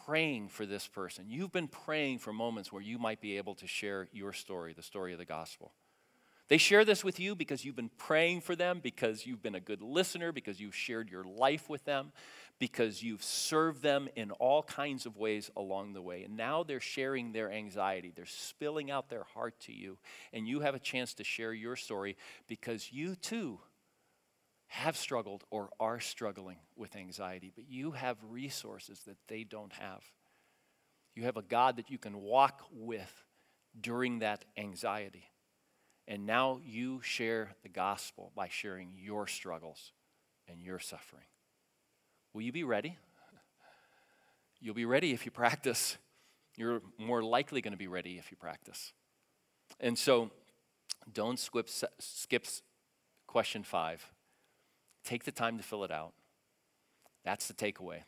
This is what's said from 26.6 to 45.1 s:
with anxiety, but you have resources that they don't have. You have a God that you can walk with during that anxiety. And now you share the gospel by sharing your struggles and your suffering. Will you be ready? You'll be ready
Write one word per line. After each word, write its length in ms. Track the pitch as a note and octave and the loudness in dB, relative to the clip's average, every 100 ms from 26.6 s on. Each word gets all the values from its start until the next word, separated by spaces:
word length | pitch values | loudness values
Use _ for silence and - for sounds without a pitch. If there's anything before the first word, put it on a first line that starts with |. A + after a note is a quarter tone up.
| _ - | _ -14
with 200 | G#2 G#2 | -12 -12
anxiety, 560 | F#2 F2+ F#2 F#2 F#2 | -12 -8 -8 -8 -12
but 140 | A#2 C#3 | -16 -12
you 220 | B2+ D3+ | -8 -6
have 260 | C3+ B2+ G#2+ A2 | -4 -4 -4 -8
resources 680 | A#2+ C#3 - A2 G2 - G2 | -8 -6 -6 -8 -12 -14 -18
that 180 | - G2 - | -18 -18 -10
they 160 | A2 | -10
don't 300 | A2 G#2+ G#2 | -8 -10 -10
have. 280 | - G2 F#2+ - _ _ _ _ _ _ _ _ _ _ | -10 -10 -12 -16 _ _ _ _ _ _ _ _ _ _
You 100 | A#2 | -4
have 120 | A#2+ A2+ | -2 -2
a 60 | |
God 340 | F#2+ A#2+ B2+ A#2+ | 2 6 6 4
that 140 | A2+ | -4
you 80 | C3 | -8
can 240 | G#2+ G2+ | -8 -6
walk 400 | G2+ B2+ C3+ - - | 6 8 8 6 -14
with 400 | A2+ A2 A2 F2+ - - _ _ _ _ A2+ | -10 -6 -6 -8 -16 -20 _ _ _ _ -8
during 420 | A2+ A#2+ B2+ A#2 | -2 2 2 2
that 260 | A2 G#2 - - | 2 0 -4 -8
anxiety. 680 | G#2 F2+ A2+ G#2 G2 F#2 - _ _ _ _ _ _ _ - | -8 -2 -2 -2 -4 -12 -20 _ _ _ _ _ _ _ -8
And 160 | G#2 | -4
now 340 | G2+ A#2 C3 C3 | 2 4 4 2
you 380 | A#2+ A2 B2+ C3 | -6 -4 -4 -4
share 480 | - - A2+ A2+ G#2+ - | -4 0 2 0 -2 -8
the 60 | G2 | -10
gospel 640 | F#2 F#2+ G2 - - F#2 | 0 0 0 -4 -12 -10
by 140 | G#2 F2+ | -6 -4
sharing 460 | - G#2 F#2 F#2 F#2+ | -4 -6 -8 -10 -12
your 300 | G2 G#2 G#2 | -6 -4 -2
struggles 640 | - F#2+ E2 D#2+ - - - _ _ _ _ - | -4 -6 -6 -8 -14 -18 -20 _ _ _ _ -20
and 140 | E2+ | -14
your 160 | F2+ F2+ | -10 -8
suffering. 480 | - E2 - - - _ _ _ _ _ _ _ _ _ _ | -8 -12 -14 -20 -20 _ _ _ _ _ _ _ _ _ _
Will 80 | G#2+ | -6
you 100 | A#2 | -4
be 140 | D3+ | 0
ready? 320 | C#3+ G#2+ D3+ F3+ _ _ - - _ _ - - _ _ _ _ _ _ _ _ | 2 2 2 -6 _ _ -20 -20 _ _ -20 -20 _ _ _ _ _ _ _ _
You'll 160 | A2+ | -6
be 120 | G#2+ A#2 | -2 4
ready 260 | C3+ E3+ | 6 6